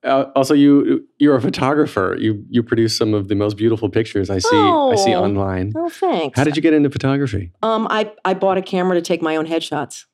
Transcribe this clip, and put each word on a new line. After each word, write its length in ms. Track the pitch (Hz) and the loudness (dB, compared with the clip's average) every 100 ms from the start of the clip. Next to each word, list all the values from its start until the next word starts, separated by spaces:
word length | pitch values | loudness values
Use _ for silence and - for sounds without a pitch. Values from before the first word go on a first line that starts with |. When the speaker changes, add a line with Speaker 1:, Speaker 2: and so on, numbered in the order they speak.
Speaker 1:
uh, 200 | 131 135 135 | 0 0 0
also, 180 | 135 131 | 0 2
you, 540 | 147 143 143 - 135 - _ | 4 6 6 4 -2 -4 _
you're 180 | 143 135 | 2 4
a 40 | |
photographer. 760 | 143 - 131 151 147 - 92 90 | 0 0 0 0 0 0 -2 -2
You, 260 | 110 104 - | -2 -4 -2
you 120 | 120 | -2
produce 340 | 113 113 113 - | 0 0 0 0
some 160 | 113 | 0
of 140 | 104 98 | 0 -2
the 80 | 101 | -2
most 200 | 104 104 | -2 0
beautiful 320 | 113 110 104 | 0 0 -2
pictures 420 | 110 113 101 98 | -2 -2 -4 -2
I 80 | 95 | -2
see, 180 | 440 480 | 2 2
I 380 | 403 330 277 220 | 2 2 2 2
see 180 | - | 2
Speaker 2:
Oh. 80 | - | 2
Speaker 1:
online. 500 | - 143 98 92 98 185 | 0 -2 -2 -2 -4 -4
Speaker 2:
Oh, 120 | 339 | -8
thanks. 480 | - 381 214 151 - | -4 -2 -2 -2 0
Speaker 1:
How 60 | |
did 120 | 147 151 | 0 2
you 60 | |
get 120 | 160 | 2
into 160 | 156 143 | 2 2
photography? 640 | - 135 139 139 98 90 _ | 0 -2 -2 -2 -6 -8 _
Speaker 2:
Um, 240 | 220 220 226 | -2 -2 -2
I, 220 | 214 214 - | -4 -4 -6
I 100 | 185 | -4
bought 240 | 185 190 190 | 0 0 0
a 40 | |
camera 340 | 190 185 185 180 | -2 -2 0 0
to 60 | |
take 200 | 165 165 | 0 -2
my 140 | 160 156 | 0 -2
own 100 | 160 | -2
headshots. 600 | 165 - 147 135 - - | -4 -4 -8 -8 -14 -20